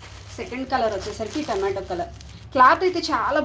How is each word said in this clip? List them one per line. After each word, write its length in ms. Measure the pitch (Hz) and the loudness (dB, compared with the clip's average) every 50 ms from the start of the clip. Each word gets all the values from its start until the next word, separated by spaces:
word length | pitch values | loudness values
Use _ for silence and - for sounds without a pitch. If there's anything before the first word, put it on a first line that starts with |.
| - - - - - - - - | -16 -16 -16 -16 -16 -14 -10 -10
సెకండ్ 280 | 220 - 240 254 262 254 | -10 -8 -6 -8 -4 -2
కలర్ 220 | 262 - 226 220 208 | 0 2 2 2 0
వచ్చేసరికి 460 | 190 185 208 202 - 220 208 - 311 - - | -2 -4 -6 -6 -6 -6 -4 -4 -4 -2 -2
టమాటో 340 | - 196 196 196 190 196 185 - | 0 0 0 0 -2 -2 -4 -4
కలర్. 180 | 180 175 175 - - - - - - - - - - | -4 -4 -6 -6 -8 -14 -16 -16 -16 -16 -10 0 6
క్లాత్ 280 | 269 254 262 339 349 370 359 | 8 8 8 8 6 4 0
అయితే 140 | 359 339 - - | 0 0 -2 -2
చాలా 280 | 285 233 208 220 277 302 | 0 0 0 0 0 0